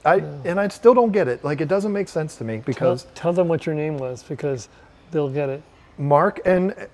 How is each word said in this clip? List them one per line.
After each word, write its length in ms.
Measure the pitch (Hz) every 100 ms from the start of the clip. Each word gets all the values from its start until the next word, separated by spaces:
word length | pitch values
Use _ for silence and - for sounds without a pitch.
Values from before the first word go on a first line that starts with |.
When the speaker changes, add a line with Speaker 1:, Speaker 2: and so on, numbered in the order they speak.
| 151
Speaker 1:
I, 160 | 190
Speaker 2:
No. 180 | 156 143 151
Speaker 1:
and 120 | 185
I 120 | 202
still 240 | - 233
don't 180 | 254 233
get 160 | 202 139
it. 160 | 123
Like, 160 | 147 147
it 80 | 151
doesn't 240 | 196 214
make 160 | 202 190
sense 300 | 165 156 -
to 80 | 113
me 80 | 110
Speaker 2:
Tell, 80 |
Speaker 1:
because 440 | - 123 131 120 -
Speaker 2:
tell 200 | - 165
them 160 | 175 175
what 160 | 160 -
your 100 | 151
name 220 | 156 147
was 260 | 131 123
because 460 | - 143 147 131 - - - - -
they'll 160 | 160 143
get 200 | 139 139
it. 120 | 139 - - - -
Speaker 1:
Mark 420 | 143 143 190 - 185
and, 280 | 185 185 - -